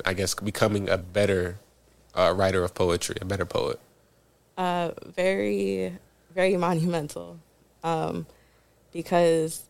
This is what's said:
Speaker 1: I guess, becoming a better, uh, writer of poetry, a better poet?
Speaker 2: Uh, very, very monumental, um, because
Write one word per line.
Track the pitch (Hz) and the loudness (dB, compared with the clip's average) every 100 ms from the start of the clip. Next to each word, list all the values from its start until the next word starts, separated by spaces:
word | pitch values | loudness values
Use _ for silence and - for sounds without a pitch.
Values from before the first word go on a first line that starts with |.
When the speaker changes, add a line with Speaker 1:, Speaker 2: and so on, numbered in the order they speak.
| - | -2
Speaker 1:
I | |
guess, | 92 92 - | -2 -2 -2
becoming | 104 - 110 104 98 | -4 0 2 2 0
a | 92 | -2
better, | 87 101 101 95 90 98 - _ _ _ _ | -2 0 2 2 0 -6 -16 _ _ _ _
uh, | - 90 92 | 2 4 4
writer | 95 95 | 2 2
of | 87 - | 0 2
poetry, | 92 87 - - | 2 2 -2 -6
a | 92 | -4
better | 98 90 | -4 -2
poet? | - - - - _ _ _ _ _ _ - | -2 -2 -4 -10 _ _ _ _ _ _ -6
Speaker 2:
Uh, | 180 175 170 - - | -2 -2 -4 -6 -10
very, | 175 185 196 208 202 196 190 185 180 - _ _ 180 | -2 0 0 0 0 0 -2 -4 -6 -16 _ _ 0
very | 185 190 | 2 2
monumental, | 175 170 175 170 147 - 175 170 - _ _ _ | 2 2 0 0 -4 -8 -14 -16 -20 _ _ _
um, | 165 160 160 170 165 - _ _ _ _ _ | -4 -2 -2 -4 -8 -14 _ _ _ _ _
because | 170 160 175 170 165 160 - - | -12 0 4 4 4 0 -6 -16